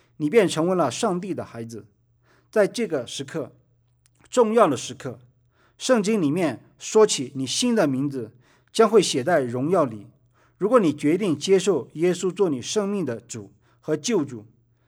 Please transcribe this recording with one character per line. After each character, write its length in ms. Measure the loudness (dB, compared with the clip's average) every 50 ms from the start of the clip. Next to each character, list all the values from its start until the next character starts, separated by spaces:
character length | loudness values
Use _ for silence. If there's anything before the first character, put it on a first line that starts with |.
| _ _ _ -6
你 120 | -4 2
便 180 | 4 4 4 4
成 220 | 2 0 0 0
为 60 | 2
了 140 | 2 0 0
上 300 | 0 -2 -2 -2 -2 -4
帝 140 | -4 -6 -8
的 100 | -8 -10
孩 220 | -10 -12 -14 -12
子。 200 | -12 -14 -14 -16 _ _ _ _ _ _ _ _ _ _ _ _ _
在 160 | 0 2 2
这 220 | 2 0 -2 -4 -2
个 180 | -4 -4 -6
时 180 | -6 -10 -12 -10
刻， 300 | -10 -8 -10 -10 -10 -14 _ _ _ _ _ _ _ _ _ _ _ _ _ _ _
重 240 | 2 2 2 4 4
要 140 | 4 4 4
的 100 | 4 0
时 160 | -4 -8 -12
刻， 260 | -12 -12 -12 -12 -14 -18 _ _ _ _ _ _ _ _ _ _ -6
圣 240 | 0 2 2 2
经 200 | 2 2 0 2
里 100 | 0 0
面 320 | 0 0 0 -2 -2 -6 -12 _ _ _
说 260 | -8 0 4 4 4
起 280 | 4 4 -2 -6 -6 -8
你 100 | -8 -6
新 300 | -4 -4 -2 0 0 2
的 100 | 2 2
名 240 | 0 0 0 -2 -4
字 220 | -4 -6 -8 -10 -14 _ _ _ _ _ _ _
将 180 | 2 2 4 6
会 120 | 6 4
写 200 | 4 4 0 -2
在 200 | 0 2 2 2
荣 280 | 2 0 -2 -4 -2 0
耀 140 | 2 2 2
里。 240 | 0 -2 -8 -16 -18 _ _ _ _ _ _ _ _ _ -4
如 120 | 0 2
果 100 | 4 4
你 140 | 4 2 0
决 240 | 0 0 0 0 0
定 200 | 0 -2 -2 -2
接 220 | 0 2 2 2
受 300 | 4 2 0 0 -2 -6 -6
耶 200 | -2 0 0 0
稣 180 | 0 -2 -4
做 180 | -2 0 0 0
你 120 | 0 -2
生 260 | -6 -4 -4 -4 -2 -2
命 160 | -4 -4 -4
的 160 | -4 -6 -8
主 320 | -10 -14 -14 -14 -14 -16 _ _ _ _ _ _
和 160 | _ -4 -4 -4
救 260 | -2 0 0 0 0
主， 220 | -2 -6 -12 -16 -18 _ _ _ _ _ _ _